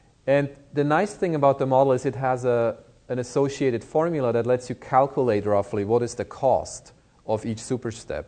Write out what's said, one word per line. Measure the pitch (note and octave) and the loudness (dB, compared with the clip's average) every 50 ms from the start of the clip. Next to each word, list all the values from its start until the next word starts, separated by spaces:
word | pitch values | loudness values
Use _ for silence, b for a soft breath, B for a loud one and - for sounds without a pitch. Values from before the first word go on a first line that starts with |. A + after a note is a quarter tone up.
| b b b b _ - | b b b b _ 2
And | C#3 C#3+ C#3+ C#3 C#3 - - - - | 2 2 2 0 -6 -12 -20 -6 -4
the | D3 C#3+ | -2 0
nice | D3 D3+ D#3+ G3 G#3 - | 2 2 2 0 -2 -2
thing | - G#3 F3+ D#3+ | -4 -4 -2 0
about | D3+ C#3 C#3 C3+ C#3 | 2 4 4 4 2
the | C3+ | 2
model | C3 C3 C3 C#3 C#3 C3 | 2 4 4 4 4 2
is | B2 - | 2 0
it | C#3+ A#2 | -4 -4
has | A#2+ C3+ C3 C3 B2 A#2+ | -2 -2 -2 -2 0 0
a, | B2+ A#2+ A#2+ A#2 A2+ - - - - _ _ _ - | 0 2 2 2 0 -2 -4 -12 -20 _ _ _ -8
an | B2+ B2 | -6 -6
associated | A#2+ - - D3 C#3 C#3 C#3 - D3 C3+ A#2 A2+ - | -6 -2 0 0 0 0 0 0 0 0 0 -2 -4
formula | - - D#3 D#3+ E3+ E3+ D3+ C3 A#2+ | -2 0 0 0 0 0 0 0 0
that | A2+ A#2 A2+ A#2+ | 0 0 2 2
lets | B2 B2 B2 - | 0 0 -2 -6
you | B2+ | -10
calculate | - - - C#3 C3 C#3 C#3 C#3 - C3 B2 G#2+ G#2 F#2+ | -12 -6 2 4 4 4 4 2 0 2 2 2 2 2
roughly | G#2 G#2 G2+ G2 - - G#2 G2+ | 2 2 2 0 0 -2 -4 0
what | G2 A2+ A#2+ | 2 2 2
is | A#2+ A2+ - | 0 0 -4
the | - G2+ | -8 -8
cost | - - - - C3 A2+ F2 D#2+ - - - - - - b b b b b b - | -10 -8 -2 0 2 2 2 0 -4 -10 -16 -18 -20 -20 b b b b b b -4
of | A2 G#2+ - | -4 -4 -4
each | A2+ A2 A2 | -6 -8 -8
superstep. | - - B2+ B2 - A#2+ G#2+ - - - D2 D2+ - | -6 -6 -6 -4 -4 -8 -10 -10 -10 -10 -10 -10 -10